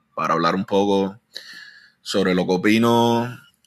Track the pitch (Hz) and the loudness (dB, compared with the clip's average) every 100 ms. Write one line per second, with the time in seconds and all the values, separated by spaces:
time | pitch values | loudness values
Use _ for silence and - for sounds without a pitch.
0 | _ - 78 82 82 92 - 98 101 98 | _ -6 -4 0 0 -2 -2 0 2 0
1 | 98 101 _ - - - - - - _ | -2 -6 _ -20 -20 -20 -20 -20 -20 _
2 | - 101 92 92 90 92 107 110 117 117 | -6 -2 0 0 0 0 2 2 4 4
3 | 117 117 120 123 - _ | 2 0 -4 -10 -20 _